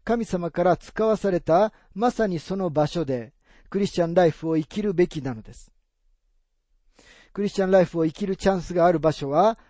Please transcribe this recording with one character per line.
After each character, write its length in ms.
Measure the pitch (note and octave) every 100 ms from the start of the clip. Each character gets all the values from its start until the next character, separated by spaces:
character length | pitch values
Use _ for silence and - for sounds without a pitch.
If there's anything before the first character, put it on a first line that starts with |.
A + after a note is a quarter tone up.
神 220 | - A#3
様 260 | A3 F#3 E3+
か 140 | -
ら 120 | F3 E3
使 300 | - - A3
わ 100 | G#3+
さ 140 | G3+
れ 100 | F3
た 320 | - E3 G#3+ - _
ま 160 | F#3 A#3+
さ 160 | A#3+ G#3+
に 140 | E3+
そ 160 | - F#3+
の 140 | F3+
場 180 | D3 D3+
所 160 | F3
で、 280 | D3+ B2+ A2 _ _ _ _
ク 80 | G3
リ 80 | G3
ス 60 |
チ 100 | -
ャ 40 | E3
ン 80 |
ラ 120 | E3+ E3+
イ 40 |
フ 160 | - E3
を 80 | D#3+
生 120 | D3+
き 140 | -
る 120 | G#3
べ 120 | E3+ F3+
き 160 | D#3
な 100 | C3
の 100 | A2+
で 100 | -
す。 180 | - - _ _ _ _ _ _ _ _ _ _ _ _ _ _ - _
ク 100 | -
リ 60 | G3+
ス 60 |
チ 80 | -
ャ 40 | F#3+
ン 40 |
ラ 120 | F#3+
イ 20 |
フ 160 | F3 E3+
を 40 |
生 80 | D#3+
き 140 | - G3+
る 100 | F#3+
チ 120 | G3
ャ 60 | F#3+
ン 60 |
ス 120 | D#3+
が 120 | F3 E3+
あ 60 |
る 60 | E3
場 140 | D#3
所 180 | D3 C#3
は、 280 | D3 G#3 A3+ _